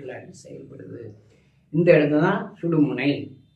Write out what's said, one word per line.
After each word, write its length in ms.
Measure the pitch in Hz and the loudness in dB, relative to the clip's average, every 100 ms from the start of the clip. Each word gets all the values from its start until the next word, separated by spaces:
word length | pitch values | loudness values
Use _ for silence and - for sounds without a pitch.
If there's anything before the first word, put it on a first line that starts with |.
கிளாண்ட் 400 | 127 117 123 - | -12 -16 -16 -20
செயல்படுது. 600 | - 135 135 135 - 117 110 - _ _ _ _ _ | -20 -20 -20 -20 -18 -18 -18 -20 _ _ _ _ _
இந்த 160 | 160 175 156 | 2 6 6
இடத்துல 260 | 147 151 180 | 4 2 2
தான் 140 | 196 - - | 0 -6 -8
சுடுமுனை, 500 | 170 156 135 123 139 127 104 - _ | -2 0 0 0 -2 -2 -6 -16 _